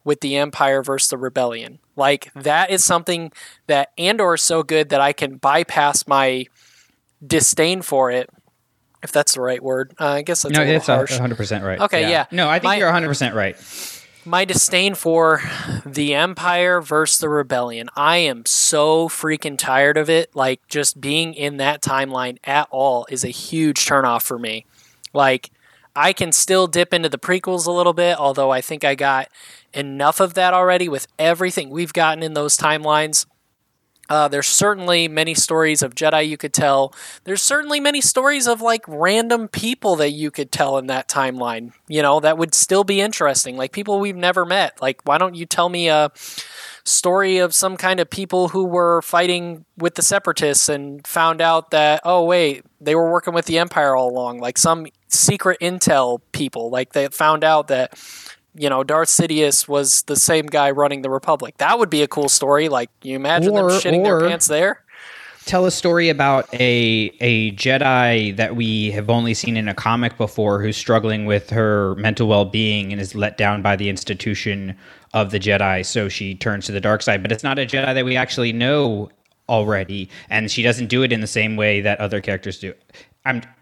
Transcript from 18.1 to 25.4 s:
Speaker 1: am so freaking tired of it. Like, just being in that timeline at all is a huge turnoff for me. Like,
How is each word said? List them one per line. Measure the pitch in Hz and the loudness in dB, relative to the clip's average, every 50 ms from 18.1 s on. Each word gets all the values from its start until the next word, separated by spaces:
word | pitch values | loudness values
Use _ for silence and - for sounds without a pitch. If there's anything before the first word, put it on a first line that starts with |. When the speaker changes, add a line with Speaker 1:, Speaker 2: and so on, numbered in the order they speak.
| 170 | 4
Speaker 1:
am | 175 170 147 127 117 113 | 4 2 0 -2 -4 -4
so | - - - - - 165 151 147 156 156 165 165 160 | -2 0 2 2 2 2 2 4 4 4 2 2 -2
freaking | - - - 156 156 151 - 151 143 | -4 -4 -4 -4 -2 -4 -4 -6 -6
tired | 127 - 139 131 135 139 143 147 | -6 -2 0 2 4 4 4 4
of | 156 151 151 | 2 2 2
it. | 165 160 165 - _ | 2 2 0 0 _
Like, | 139 131 131 131 - _ | -2 0 0 -2 -4 _
just | _ - 147 143 - - 143 | _ -6 -2 -2 -2 -4 -4
being | 131 139 147 160 165 160 | -4 -2 -2 -2 -2 -2
in | 151 143 143 147 143 139 | -6 -6 -6 -6 -4 -2
that | 135 143 147 143 | -2 -2 -2 -2
timeline | - - 135 135 135 135 135 127 127 123 123 - | -4 -2 -2 -2 -2 -2 -4 -4 -6 -6 -8 -8
at | - 139 139 147 147 - | -6 -2 0 0 0 0
all | - 131 135 139 127 120 117 - | -2 0 2 2 0 0 -4 -6
is | 135 123 | -6 -6
a | 131 123 | -6 -6
huge | 120 - - - 165 160 160 151 139 - - | -8 -10 -10 -6 -2 0 0 0 0 0 0
turnoff | - 147 139 131 123 120 113 | 2 2 2 4 2 0 0
for | - - 131 117 | -2 -4 -6 -6
me. | 120 110 110 110 - _ _ _ _ _ _ _ - - | -6 -8 -8 -10 -12 _ _ _ _ _ _ _ -18 -4
Like, | - 143 139 135 131 127 | 0 2 2 2 2 0